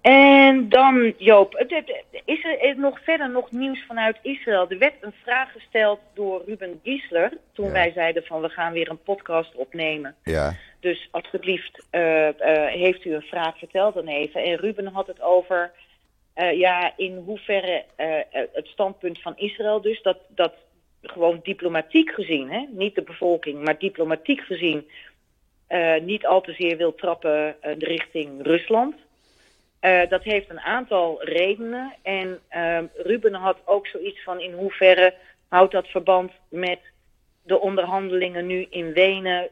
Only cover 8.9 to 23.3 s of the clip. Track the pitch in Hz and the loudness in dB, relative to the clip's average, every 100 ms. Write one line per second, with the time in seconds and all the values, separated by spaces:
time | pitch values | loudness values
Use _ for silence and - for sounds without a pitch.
8.9 | 160 - 196 - 165 165 - 131 165 160 | -8 -6 -8 -2 -4 -4 -8 -10 -6 -6
9.9 | 156 139 - - 80 71 90 - _ 180 | -6 -10 -14 -4 -2 -2 -4 -16 _ -6
10.9 | 170 - 170 - 196 180 190 - - _ | -6 -6 -10 -8 -8 -4 -6 -6 -20 _
11.9 | 170 165 160 156 147 123 156 147 143 180 | -2 2 2 2 0 2 2 0 0 0
12.9 | 180 185 151 - 180 165 160 170 190 202 | 0 -4 -8 -6 -6 -6 -6 -8 0 0
13.9 | 185 165 147 151 - 170 170 196 202 196 | 0 -6 -6 -6 -4 -4 -2 -4 -6 -8
14.9 | 190 190 180 170 180 180 180 175 _ _ | -8 -10 -6 2 2 2 -2 -4 _ _
15.9 | _ _ _ _ - 180 160 185 180 180 | _ _ _ _ -4 -2 2 2 2 -2
16.9 | - 190 185 175 208 - 202 190 170 - | -4 -10 -10 -12 -12 -4 -4 -2 -4 -6
17.9 | _ 160 156 - - 123 139 151 - 196 | _ -4 -4 -4 -6 -6 -8 -12 -6 -6
18.9 | 196 180 170 175 - 208 - 214 214 202 | -4 -10 -10 -14 -10 -10 -6 -2 -2 -2
19.9 | 220 190 185 _ - 170 - _ _ _ | -2 -2 -4 _ -2 -2 -2 _ _ _
20.9 | _ - - 170 170 180 196 175 165 156 | _ -20 0 0 0 -6 -6 -4 -4 0
21.9 | 320 320 - 180 156 131 185 285 214 202 | 2 2 -2 -4 -4 -4 -8 -10 -6 -4
22.9 | - 202 165 180 | -4 -8 -4 0